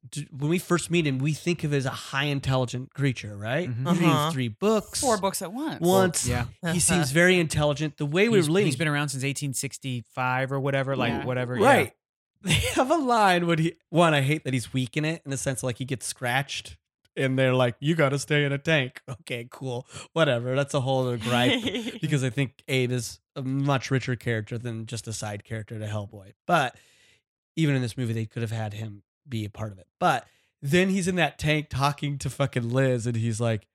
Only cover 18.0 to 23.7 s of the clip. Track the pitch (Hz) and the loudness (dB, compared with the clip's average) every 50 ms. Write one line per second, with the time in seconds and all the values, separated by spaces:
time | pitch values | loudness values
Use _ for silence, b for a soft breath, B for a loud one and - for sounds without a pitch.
18 | 147 135 143 143 - - 151 147 143 139 139 139 _ 160 165 147 127 123 _ - | 2 2 2 -2 -2 0 0 0 2 0 -2 -2 _ 0 2 2 0 -2 _ -14
19 | _ - 120 - - - 131 120 120 120 - - 139 131 123 120 127 B B 143 | _ -14 -14 -14 -10 -10 -10 -10 -10 -12 -14 -10 -8 -8 -8 -8 -10 B B -18
20 | B B _ 165 160 147 127 120 120 127 131 139 143 139 - 143 123 135 135 131 | B B _ 2 2 4 2 0 0 -2 0 -2 -2 0 -2 -2 0 2 0 0
21 | 131 127 120 117 107 117 123 120 123 127 - 254 214 254 185 240 220 226 - 226 | 0 0 -2 -2 -2 0 2 4 4 4 2 0 -2 -4 -4 -4 -6 -6 -6 -6
22 | - 139 151 139 127 131 113 143 135 117 _ _ _ - 139 131 127 120 127 123 | -2 -2 0 0 0 -2 -2 -2 -4 -4 _ _ _ -2 0 0 0 0 -2 -4
23 | 113 - - _ _ _ _ 143 131 131 131 139 139 143 | -6 -8 -12 _ _ _ _ -10 -6 -4 -2 0 0 2